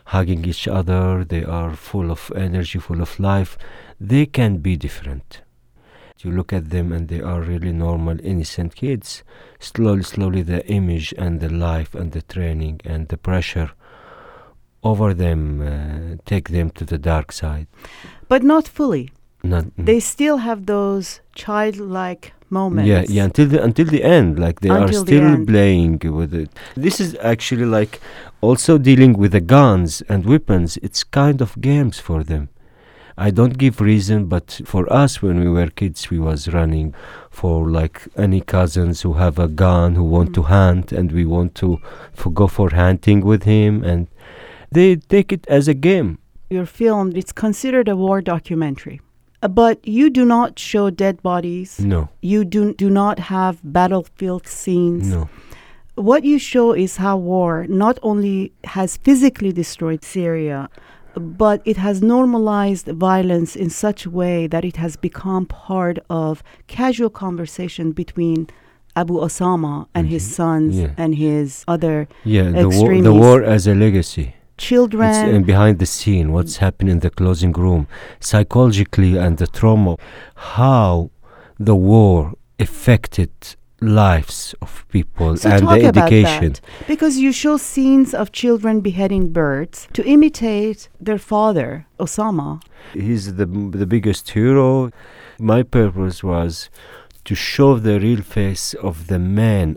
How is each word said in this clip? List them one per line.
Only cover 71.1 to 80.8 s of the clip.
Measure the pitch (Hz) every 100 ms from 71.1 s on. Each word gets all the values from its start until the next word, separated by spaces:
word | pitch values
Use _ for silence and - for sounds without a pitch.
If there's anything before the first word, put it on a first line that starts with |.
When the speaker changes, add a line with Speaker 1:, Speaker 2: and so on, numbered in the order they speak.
| 151
Speaker 2:
his | 156 151 143 - -
other | 170 165 151 147 -
Speaker 1:
Yeah, | 110 104
the | 90
war, | 87
the | 92
Speaker 2:
extremists. | 95 113 92 110 104 120
Speaker 1:
war | 127
as | 110 107 98
a |
legacy. | 98 107 95 - - 65 - _ -
Speaker 2:
Children. | - 247 240 214 220 214 214
Speaker 1:
It's, | 104
uh, | 92
behind | 95 107 87
the | 90
scene, | - 104 92 78
what's | 82 82 -
happening | 95 - 95
in | 85
the | 82
closing | - 92 85 90
room, | 82 92 85 71 - - -
psychologically | - 107 104 120 127 98 101 - 92 90
and | 90 78
the | 87
trauma, | - 113 110 92 82 - - -
how | - - 110 131 127